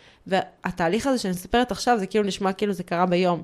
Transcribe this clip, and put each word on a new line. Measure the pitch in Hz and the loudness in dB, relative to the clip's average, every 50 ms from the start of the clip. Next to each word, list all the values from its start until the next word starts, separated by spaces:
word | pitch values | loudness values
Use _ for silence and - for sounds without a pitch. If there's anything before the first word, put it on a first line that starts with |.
| - - - _ _ - | -20 -20 -20 _ _ -2
והתהליך | 190 185 - - - _ - 180 175 - 170 165 185 226 240 277 | 0 0 0 -2 -8 _ -8 -8 -4 -2 0 0 0 0 0 0
הזה | 262 233 | 0 0
שאני | - 190 180 | 0 -2 -4
מספרת | 180 - - - 240 247 247 | -4 -4 0 2 2 2 2
עכשיו, | 190 - - 247 247 214 | -2 -2 2 2 2 2
זה | 190 190 | 0 0
כאילו | - 220 208 | 0 0 0
נשמע | 196 180 - 196 190 190 | 0 -2 -2 -2 -2 -2
כאילו | - 214 202 196 | 0 -2 -2 -2
זה | 170 180 | -4 -4
קרה | - 170 170 180 | -4 0 0 2
ביום, | 180 175 175 185 175 175 156 | 2 4 4 4 2 2 0